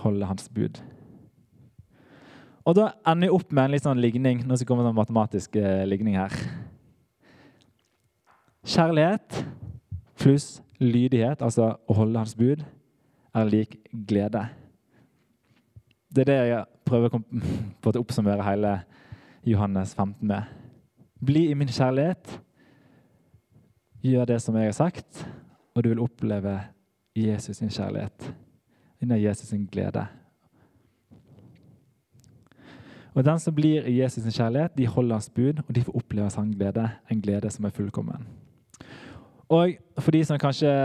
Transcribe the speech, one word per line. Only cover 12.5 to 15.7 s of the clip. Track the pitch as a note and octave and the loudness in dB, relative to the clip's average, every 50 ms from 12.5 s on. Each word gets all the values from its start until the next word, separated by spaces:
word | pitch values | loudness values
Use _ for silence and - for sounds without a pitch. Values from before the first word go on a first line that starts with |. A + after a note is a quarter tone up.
| D3 D3+ D3 - - - _ _ _ _ _ _ _ _ _ _ | 2 0 -4 -14 -18 -20 _ _ _ _ _ _ _ _ _ _
er | - A2+ A2 | 0 0 2
lik | G#2+ G#2+ A2 G#2+ - - - _ - - A2+ G#2 G#2 | 4 2 2 0 0 -6 -20 _ -16 -14 -10 -4 0
glede. | G#2+ G2+ G2+ G#2 A2 G#2 G#2+ A#2+ - - - - _ _ _ _ _ _ _ _ _ _ _ _ _ _ _ _ _ _ _ _ | 0 0 0 0 -4 -6 -6 -8 -12 -16 -20 -20 _ _ _ _ _ _ _ _ _ _ _ _ _ _ _ _ _ _ _ _